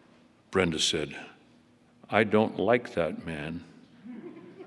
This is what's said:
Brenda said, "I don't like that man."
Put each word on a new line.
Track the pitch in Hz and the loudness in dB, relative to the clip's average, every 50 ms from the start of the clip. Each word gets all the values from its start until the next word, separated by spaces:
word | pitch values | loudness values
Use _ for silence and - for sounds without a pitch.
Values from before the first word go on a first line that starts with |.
| _ _ _ _ _ _ _ _ _ - | _ _ _ _ _ _ _ _ _ -2
Brenda | - 95 92 85 78 73 | 2 2 2 2 2 0
said, | - - - 80 73 71 71 - - - - _ _ _ _ _ _ _ _ _ _ _ _ _ _ - | 0 0 0 -2 -4 -6 -8 -14 -16 -16 -20 _ _ _ _ _ _ _ _ _ _ _ _ _ _ 0
"I | - 104 110 | 2 2 2
don't | 101 104 107 110 - - - | 4 4 4 4 4 2 0
like | 90 104 120 123 120 - - | 2 4 4 2 2 -2 -4
that | - 82 78 - - - | -2 -2 -2 -2 -6 -8
man." | - 82 76 73 78 82 87 - - - - - _ - - - - - - - 349 - - - - - - - | -8 -8 -6 -6 -6 -8 -8 -12 -14 -20 -20 -20 _ -20 -20 -18 -18 -16 -16 -16 -16 -18 -18 -20 -20 -20 -20 -20